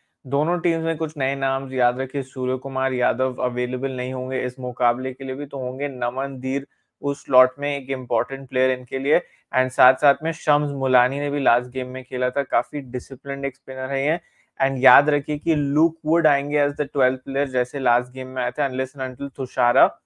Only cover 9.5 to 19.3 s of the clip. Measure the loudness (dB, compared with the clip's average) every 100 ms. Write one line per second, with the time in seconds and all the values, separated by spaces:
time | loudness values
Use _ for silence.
9.5 | -2 0 6 6 6 4 2 0 -4 0
10.5 | 2 2 -2 2 4 4 0 -4 0 2
11.5 | 2 0 -6 -6 -8 -8 -4 -2 -2 -2
12.5 | -2 -2 -6 -6 -8 -8 -14 -10 -6 -6
13.5 | -8 -14 -10 -6 -4 -2 -2 _ _ _
14.5 | -2 -2 4 6 6 6 0 0 -4 0
15.5 | 0 2 2 2 0 0 2 4 2 0
16.5 | 0 0 -2 -4 0 2 0 -4 -4 -2
17.5 | 0 -2 -2 2 2 0 -8 -8 -4 -4
18.5 | -2 -4 -2 -6 -4 -8 -6 -10